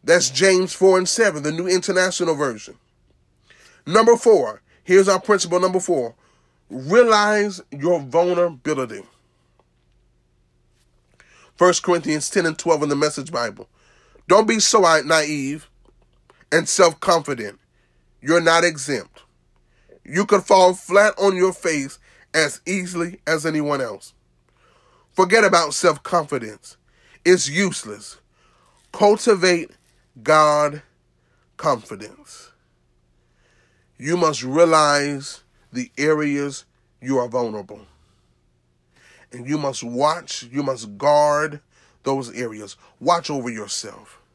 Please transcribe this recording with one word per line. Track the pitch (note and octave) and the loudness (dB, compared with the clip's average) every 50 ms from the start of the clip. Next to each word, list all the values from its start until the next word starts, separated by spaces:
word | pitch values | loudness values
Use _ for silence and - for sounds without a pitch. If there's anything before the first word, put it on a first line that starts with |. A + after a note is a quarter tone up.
That's | _ C#3+ E3+ F3+ - - | _ 2 2 2 2 -2
James | C3+ C3 F#3 F#3+ F#3+ F#3 F#3 F#3 - | -2 0 2 2 2 2 0 -4 -2
four | - F#3 F#3+ F#3 F#3 | 2 4 4 4 4
and | F#3 F3+ | 0 -2
seven, | - A3+ A3+ G3+ D#3+ D3 C#3 | 0 0 0 0 0 -2 -6
the | D3+ | -6
New | D#3+ E3 F3 F#3 | -6 -4 -2 -2
International | F#3 F3+ F3 - F3+ F#3 F#3 F#3 F3 - F3 E3 D#3 | -2 -2 -2 -2 -2 0 0 -2 -2 -4 -2 -2 -2
Version. | C#3 D3 C3 A2+ G#2+ - - - _ _ _ _ _ _ _ _ _ _ _ _ _ _ _ - _ _ _ _ _ _ | -2 -4 -6 -6 -10 -16 -20 -20 _ _ _ _ _ _ _ _ _ _ _ _ _ _ _ -20 _ _ _ _ _ _
Number | - E3+ A3 A3 A3+ A#3 | 0 2 4 4 4 2
four, | A#3 - A#3+ G#3+ E3+ B2+ G#2+ G#2+ - _ _ _ _ | 4 6 4 4 4 2 -2 -8 -14 _ _ _ _
here's | _ - F3+ G3 G3 F#3+ | _ 4 4 4 6 4
our | F#3+ F#3 | 0 0
principle | - - G#3 F#3+ - E3+ F3 F3+ | 0 0 0 0 0 -2 0 0
number | F#3 F#3+ F#3 F#3 | 0 0 0 -2
four. | - - F3 C#3 A#2+ A2+ - _ _ _ _ _ _ _ _ _ _ _ | -2 -2 -2 -2 -2 -6 -10 _ _ _ _ _ _ _ _ _ _ _
Realize | - C3 C3 C#3 F#3+ A#3+ B3 A#3 A3 G#3 G#3 G#3 G#3+ G#3 G#3 G#3 F#3 F3 - _ | -14 -12 -6 2 4 4 6 6 4 2 2 2 0 0 -2 -4 -6 -12 -18 _
your | C#3 C#3+ C#3+ F3 F3 D#3+ | -12 -4 0 0 0 0
vulnerability. | C#3+ B2+ B2+ E3 F3 F3+ F3+ E3+ F3 F3 D#3 B2 _ D3+ D3+ C3+ C3 A2+ G#2+ G2+ - _ _ _ _ _ _ _ _ _ _ _ _ _ _ _ _ _ _ _ _ _ _ _ _ _ _ _ _ _ _ _ _ _ _ _ _ _ _ _ _ _ _ _ _ _ _ _ _ _ _ | -2 -2 0 0 0 2 0 0 -2 -2 -4 -8 _ -6 -4 -4 -6 -8 -10 -18 -18 _ _ _ _ _ _ _ _ _ _ _ _ _ _ _ _ _ _ _ _ _ _ _ _ _ _ _ _ _ _ _ _ _ _ _ _ _ _ _ _ _ _ _ _ _ _ _ _ _ _
First | - F3 F3+ E3+ - | 4 4 4 4 2
Corinthians | - F3+ F3 E3+ C#3+ - D3+ D3+ - - | 0 0 -2 0 0 -4 -4 -4 -6 -4
ten | - G3+ E3 | -2 -2 -2
and | E3 D#3+ | -2 -4
twelve | - - E3+ E3 D3 D3+ | -4 0 0 0 0 0
in | C#3+ | -2
the | C#3+ | -2
Message | C#3 D3+ D3+ D3 D3 C3+ C#3+ | -2 -2 -2 -4 -8 -12 -8
Bible. | E3+ A#2+ A#2 A2+ G#2 G#2+ - _ _ _ _ _ _ _ _ _ _ _ _ - | -8 -6 -6 -8 -10 -14 -20 _ _ _ _ _ _ _ _ _ _ _ _ 4
"Don't | F3+ G#3 A3 | 4 4 4
be | A3 A#3 A3 | 4 0 0
so | - - - A3 F#3 E3+ E3 D#3 | 0 2 4 4 4 6 4 2
naive | C3 C#3+ D#3+ D#3+ D3+ D3+ D3+ C#3+ C3+ C3+ D3 D#3 - _ _ _ _ _ _ _ _ _ _ _ _ _ _ _ _ _ | 2 2 0 0 0 -2 -6 -6 -6 -6 -8 -10 -14 _ _ _ _ _ _ _ _ _ _ _ _ _ _ _ _ _
and | D3 E3 F3 - | 0 0 0 0
self-confident. | - - F#3 E3 D3+ _ - G3 F3 E3 D3+ - C#3 A2+ G#2+ G2+ - _ _ _ _ _ _ _ _ _ _ _ _ _ | 2 4 4 4 4 _ 0 0 0 0 0 -4 -8 -8 -10 -14 -14 _ _ _ _ _ _ _ _ _ _ _ _ _
You're | - C3+ E3 E3+ | -2 0 0 2
not | E3 E3 E3 E3+ | 4 4 2 4
exempt. | E3+ F3 D#3+ C#3+ C3 D3 C#3 A2 - _ _ - _ _ _ _ _ _ _ _ _ _ _ _ _ _ - _ _ | 2 0 -2 -4 -8 -6 -6 -6 -8 _ _ -20 _ _ _ _ _ _ _ _ _ _ _ _ _ _ -20 _ _
You | - C3+ F3+ G3+ | -6 -4 -4 0
could | - G#3 F#3+ - | 2 0 0 4
fall | - G#3 F#3+ F3+ F3+ F3+ | 4 4 6 6 4 4
flat | - - - F3 G3+ G#3 G#3+ - - | 0 -8 2 4 4 4 4 2 2
on | G3 G3+ F#3+ | 0 0 2
your | F3+ F#3 F#3+ | 2 0 0
face | F3+ - - F3 D#3+ C#3+ C3+ C3+ - _ _ _ _ _ _ _ | -2 -4 -4 -4 -4 -4 -6 -8 -14 _ _ _ _ _ _ _
as | - D#3 D#3 C#3+ - - _ | 0 0 0 0 -4 -10 _
easily | F3 F#3+ F#3+ F3+ F3 F3+ E3+ E3+ E3+ F3 - _ | -6 -6 -6 -6 -6 -6 -6 -6 -6 -8 -10 _
as | D3+ D#3+ D#3 D3 | -4 -4 -2 -2
anyone | D#3+ D#3 D3+ D3 D3 D3 C3+ | -4 -4 -2 -2 -2 -4 -4
else." | B2+ A2+ G#2 - - - _ _ _ _ _ _ _ _ _ _ _ _ _ _ _ _ _ _ _ _ _ | -6 -8 -10 -14 -18 -20 _ _ _ _ _ _ _ _ _ _ _ _ _ _ _ _ _ _ _ _ _
Forget | - F#3+ F#3 G#3 A3+ | 0 2 4 4 4
about | G#3+ F#3+ E3+ E3+ E3 D3 - | 4 6 4 2 2 0 -4
self-confidence. | - - F3+ D3+ C#3+ _ - F#3 E3+ D#3 D3 D3 C3 A#2 G#2+ G#2+ - _ - - _ _ _ _ _ _ _ _ _ _ | 0 0 0 0 0 _ -2 -2 -2 -2 -2 -8 -8 -8 -10 -16 -18 _ -20 -20 _ _ _ _ _ _ _ _ _ _
It's | E3+ F#3 F3+ - C3+ | 2 2 2 0 -4
useless. | D3 F3+ G3+ F#3 - - - G#2+ G#2 G2+ - - - _ _ _ _ _ _ _ _ _ _ _ _ _ _ _ | -2 -2 -2 -2 -4 -8 -12 -14 -16 -16 -18 -20 -20 _ _ _ _ _ _ _ _ _ _ _ _ _ _ _
Cultivate | - - G#3 G3+ G#3+ G#3+ - A#3+ G#3 F#3 E3+ F#3 F3 E3 - - _ _ _ _ _ _ _ _ _ B2 | -2 2 4 4 4 4 2 0 2 2 2 0 0 0 -4 -12 _ _ _ _ _ _ _ _ _ -8
God | G#2+ C3 D#3 D#3 D3+ D3+ D3 D3 D3 D3 D3 D3+ _ _ _ _ _ _ _ _ _ _ _ _ _ _ _ | 0 2 4 4 4 4 2 2 0 -2 -4 -10 _ _ _ _ _ _ _ _ _ _ _ _ _ _ _
confidence. | - - D#3 C3 A2+ - - A2 F#2+ G#2 G#2 - _ _ - - - - _ _ _ _ _ _ _ _ _ _ _ _ _ _ _ _ _ _ _ _ _ _ _ _ _ _ _ _ _ _ _ | -6 -2 -2 -2 -2 -6 -16 -16 -16 -16 -18 -18 _ _ -20 -20 -20 -20 _ _ _ _ _ _ _ _ _ _ _ _ _ _ _ _ _ _ _ _ _ _ _ _ _ _ _ _ _ _ _
You | B2+ C#3+ F3 | -6 -4 -2
must | F3+ E3+ D#3 D3 - B2 | 0 0 -2 -2 -4 -8
realize | B2+ C3+ D#3+ F3 E3 D#3+ D#3 D3+ D3 C#3+ C#3+ C#3+ C#3+ C#3+ C3+ C3+ - - - _ _ _ _ _ _ | -4 2 2 4 4 4 4 4 4 2 0 -2 -4 -8 -10 -12 -16 -18 -20 _ _ _ _ _ _
the | - B2+ B2 - _ - | -10 -10 -10 -10 _ -4
areas | C#3+ D#3 D#3 D3+ D3+ C#3+ C#3+ C#3+ C#3+ C#3+ C3+ - _ _ _ _ _ _ _ _ | 0 0 0 0 -2 -4 -4 -4 -6 -8 -10 -14 _ _ _ _ _ _ _ _
you | B2+ C3 C3+ B2 | -8 -4 -4 -4
are | A#2+ | -4
vulnerable. | A#2 A2+ B2+ A#2+ A2+ G#2+ G#2 F#2+ F#2+ G#2 G#2 G#2 _ _ _ _ _ _ _ _ _ _ _ _ _ _ _ _ _ _ _ _ _ _ _ _ _ _ _ _ _ | -4 -4 -6 -6 -6 -8 -12 -14 -16 -20 -20 -20 _ _ _ _ _ _ _ _ _ _ _ _ _ _ _ _ _ _ _ _ _ _ _ _ _ _ _ _ _
And | - A#2+ A#2+ | -20 -16 -10
you | C3 D3+ D#3 | -8 -6 -4
must | C#3+ C#3 B2+ - | -6 -6 -6 -8
watch, | B2 A#2+ A#2+ B2 C#3+ D3+ D#3+ F3 D3+ - - - A#2+ A#2+ | -12 -8 -4 0 0 0 0 -2 -8 -12 -14 -14 -14 -10
you | B2+ C#3+ | -8 -6
must | C#3+ C3+ C3 A#2 A2+ G#2+ G2+ | -4 -4 -6 -8 -10 -18 -12
guard | G2 C#3 D3 D3 D3 D3 D3 D3 D3 D3+ D#3 D3 D3 _ _ _ _ _ _ _ _ _ | -2 0 2 4 4 4 2 2 0 -2 -4 -8 -14 _ _ _ _ _ _ _ _ _
those | C3+ C3+ C3+ B2+ A#2 | -4 -4 -4 -6 -10
areas. | - A#2+ B2 A2+ A2 G#2+ G#2 G2 - _ _ _ _ _ | -10 -10 -10 -10 -10 -14 -16 -18 -20 _ _ _ _ _
Watch | B2 D3 F3 E3+ - - | 0 0 0 0 -2 -6
over | D3 C#3 A#2 B2 | -8 -8 -8 -8
yourself. | A#2 A2 G#2 F#2 - - - G#2 G2 G2 - _ _ _ _ _ | -10 -10 -12 -10 -12 -12 -12 -14 -18 -20 -20 _ _ _ _ _